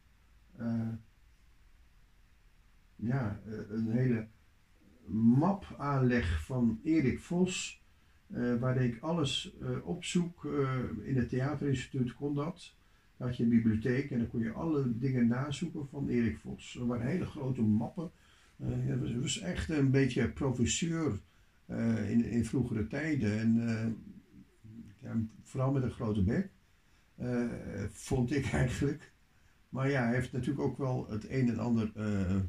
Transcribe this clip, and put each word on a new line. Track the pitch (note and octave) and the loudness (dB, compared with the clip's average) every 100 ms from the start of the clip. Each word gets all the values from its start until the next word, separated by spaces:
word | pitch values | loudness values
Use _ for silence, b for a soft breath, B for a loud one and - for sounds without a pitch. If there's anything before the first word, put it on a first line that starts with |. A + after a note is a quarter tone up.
| _ _ _ - - - | _ _ _ -20 -20 -8
eh, | A#2 A#2 A2+ A2+ - _ - _ - - - - - - - _ _ - - _ _ _ _ - | -4 -2 -2 -6 -12 _ -20 _ -20 -20 -20 -20 -20 -20 -20 _ _ -20 -20 _ _ _ _ -8
ja, | A2 C3+ A2 G#2 G#2 | -2 -2 -2 -6 -10
eh, | A2 G2 | -12 -8
een | A2 A2+ | -4 -2
hele | A#2+ B2+ A2 G#2 - _ _ _ _ - - - | 2 2 0 -2 -16 _ _ _ _ -20 -20 -6
map | A2 A2+ B2+ E3+ G3 - - | 4 6 8 6 2 -4 -6
aanleg | C#3+ C#3 B2+ A#2+ E2+ - - | -2 4 4 4 2 -2 -2
van | C3 A#2 - | 2 2 2
Erik | D#3+ D#3+ B2 G#2 | 2 4 4 0
Vos, | - F3 F3+ - - - _ b b b _ | -2 2 2 0 -8 -10 _ b b b _
eh, | - A#2+ A#2+ | -4 0 2
waar | B2+ B2+ | 2 2
ik | B2 A#2 | 0 0
alles, | D#3+ E3+ C#3 - - - | -2 0 0 -2 -6 -8
eh, | C3 B2 F3 | -6 -6 -4
opzoek, | E3+ - F3 E3+ - C#3+ | -6 0 0 0 -4 -6
eh, | C#3+ C3+ C3 G#2+ G#2+ | -2 0 -2 -4 -6
in | - C3+ | -2 0
het | A2+ | 0
theaterinstituut | B2+ C#3 C#3+ C#3+ C3 - C#3 B2+ | 0 -2 -2 0 -2 -2 -2 -4
kon | - C#3+ C#3+ | -2 -4 -2
dat. | D3+ - - _ b b b _ | -4 -6 -16 _ b b b _
Daar | B2+ | -6
had | B2+ | 0
je | |
een | A#2 | 4
bibliotheek | A#2 A2 G#2 C3 B2 C#3+ | 6 6 2 2 0 0
en | B2 | -2
dan | A#2 | -2
kon | B2 | -2
je | A2+ | -2
alle | A2 E3 D3 C3 A#2 | -2 0 0 0 0
dingen | C3+ B2+ A#2 | 0 2 4
nazoeken | B2 D3 C#3+ E3 D#3+ C#3 | 2 -2 -4 -6 -6 -8
van | C#3+ C3 | -6 -2
Erik | A#2+ A#2 D2+ | 2 0 -2
Vos. | B2+ C3+ - - | -8 -12 -12 -6
Er | A#2+ | -4
waren | A#2 A#2+ | -2 -2
hele | F3+ - | -2 -4
grote | - C3 C3 | -4 -4 0
mappen. | A2 G#2+ A#2 - D#3+ b b b b b | 4 4 2 -6 -8 b b b b b
Eh, | B2+ | -4
hij | B2 B2+ C3 | -2 0 0
was, | - A#2 | -2 -2
was | - - | -2 -4
echt | F3+ F3 - | -4 -4 -2
een | D#3 C3+ | 2 4
beetje | C3 C3 C#3 A#2 | 4 4 2 -2
professeur, | - C3+ B2 A#2 - E3 E3 D3+ G2+ b b b b - | 0 -2 2 0 2 -2 0 -2 -4 b b b b -10
eh, | A#2 A#2 A2 G2+ | -2 0 0 2
in, | A#2 A#2 | 2 2
in | A#2 A2+ | 0 0
vroegere | C#3+ B2 A2 G#2 | 0 0 0 -2
tijden. | C#3 D#3 D3 G#2 G#2+ | -4 -2 2 2 2
En, | A2+ A2+ A#2 | 4 4 2
eh, | A2+ A2+ A2 - - - - - _ A2 A2+ G#2 G2 | 0 -2 -4 -10 -20 -20 -20 -20 _ -20 -18 -18 -16
ja, | A2+ A2+ G#2+ - | -4 -2 -2 -6
vooral | - B2+ C3 | -10 -2 2
met | C#3 | 2
een | B2 | 0
grote | - A#2 G#2+ | -2 -2 2
bek, | F#2 D3 F#3+ - b b b b b - | 4 2 0 -6 b b b b b -8
eh, | B2 B2 A#2+ - - A2 G2+ | -2 0 0 -4 -8 -6 -6
vond | - - C3+ A#2+ | -8 -2 0 2
ik | C#3+ B2+ C#3+ | 2 0 2
<laughs> | |
eigenlijk. | C#3 - C#3+ D3 - _ _ b b b _ | 2 2 0 -2 -10 _ _ b b b _
Maar | B2+ C3+ | -2 0
ja, | C#3 A#2 | 2 2
hij | |
heeft | B2 B2+ | 0 -2
natuurlijk | B2+ B2+ C#3 C#3+ | -4 -2 0 -2
ook | - | -2
wel | C3+ B2+ B2 | -2 -2 -4
het | G#2+ - | -8 -4
een | C3 B2 | 0 2
en | A2+ | 2
ander, | A2+ A#2 G#2+ G#2+ | 0 0 0 -2
eh, | G#2+ G2+ F#2+ F#2+ | -2 0 2 0